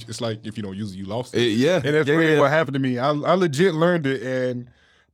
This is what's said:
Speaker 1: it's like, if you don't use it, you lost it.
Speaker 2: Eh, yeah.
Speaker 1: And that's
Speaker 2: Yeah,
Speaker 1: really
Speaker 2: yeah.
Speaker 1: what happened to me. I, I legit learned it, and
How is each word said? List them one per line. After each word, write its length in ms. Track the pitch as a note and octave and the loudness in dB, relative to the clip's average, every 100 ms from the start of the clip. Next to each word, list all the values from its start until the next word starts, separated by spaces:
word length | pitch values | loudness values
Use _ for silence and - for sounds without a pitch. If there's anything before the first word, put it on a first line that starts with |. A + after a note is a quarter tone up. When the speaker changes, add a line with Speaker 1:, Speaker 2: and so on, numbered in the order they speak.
| A2+ | -8
Speaker 1:
it's 120 | A2 | -6
like, 240 | A#2 A2 A2 | -6 -6 -8
if 100 | G#2 | -10
you 60 | |
don't 140 | G#2 F#2+ | -10 -8
use 160 | G#2+ | -8
it, 40 | F#2 | -10
you 80 | |
lost 300 | F#2+ A2 B2 | -8 -8 -4
it. 40 | G#2 | 0
Speaker 2:
Eh, 40 | A#2+ | 0
yeah. 220 | G#2+ C3+ F3+ | 2 2 2
Speaker 1:
And 180 | C3+ | 2
that's 140 | D3+ C#3 | 0 2
Speaker 2:
Yeah, 60 | D#3 | 2
Speaker 1:
really 180 | D#3+ | 4
Speaker 2:
yeah. 60 | D3+ | 4
Speaker 1:
what 100 | C#3 | 4
happened 240 | D#3 D#3 | 2 0
to 60 | C#3 | -2
me. 180 | C3+ B2 | -2 0
I, 120 | C3+ | 0
I 240 | D3+ C#3+ | 0 2
legit 400 | F3+ F3 C3+ F#3+ | 2 2 2 2
learned 320 | D#3 E3 F3 C#3 | 2 2 2 0
it, 160 | C3 | -2
and 460 | B2 C3 B2+ B2 B2 - _ _ _ | -2 -2 -2 -4 -10 -18 _ _ _